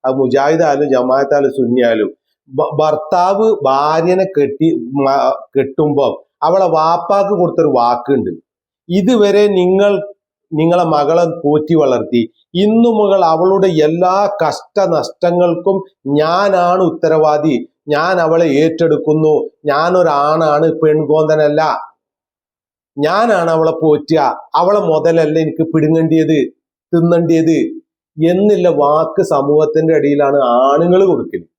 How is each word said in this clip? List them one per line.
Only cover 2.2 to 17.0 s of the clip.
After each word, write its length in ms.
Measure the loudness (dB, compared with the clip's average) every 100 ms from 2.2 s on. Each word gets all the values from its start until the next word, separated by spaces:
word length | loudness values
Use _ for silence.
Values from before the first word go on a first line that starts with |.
| _ _ _ -6
ഭ-, 140 | -4 -2
ഭർത്താവ് 680 | -2 -2 -2 0 0 0 0 0 0
ഭാര്യനെ 580 | 0 0 0 0 0 0 0
കെട്ടി, 340 | -2 0 -2 -2 -4 -2
മ-, 340 | 0 0 0 -2 -4 -4
കെട്ടുമ്പോ 520 | -4 -2 -2 0 -2 -4 _ _ -2
അവളെ 200 | 0 0 0
വാപ്പാക്ക് 560 | 0 -2 -2 -2 0 -2
കൊടുത്തൊരു 320 | -2 0 0 0
വാക്കുണ്ട്, 520 | 0 -2 -2 -2 -2 -10 _ _ _ _ -4 -2
"ഇതുവരെ 440 | 0 2 2 2 2 2
നിങ്ങൾ 320 | 2 2 2 0 -6 -18 _ _ _ -2
നിങ്ങളെ 260 | 0 0 0
മകളെ 320 | 0 0 0 0 -2
പോറ്റി 320 | -2 -2 0 0
വളർത്തി, 400 | 2 -2 -2 -2 -2 _ _ -2
ഇന്നു 260 | 0 2 2 2
മുതൽ 240 | 0 2 2
അവളുടെ 360 | 2 0 2 0 2 0
എല്ലാ 280 | 0 0 0 -2 -2
കഷ്ടനഷ്ടങ്ങൾക്കും 1400 | -4 -4 -6 -4 0 -2 -4 -2 0 2 0 0 -2 -2 -6 _ -2 0
ഞാനാണ് 640 | 0 0 0 0 2 2 0
ഉത്തരവാദി, 640 | 0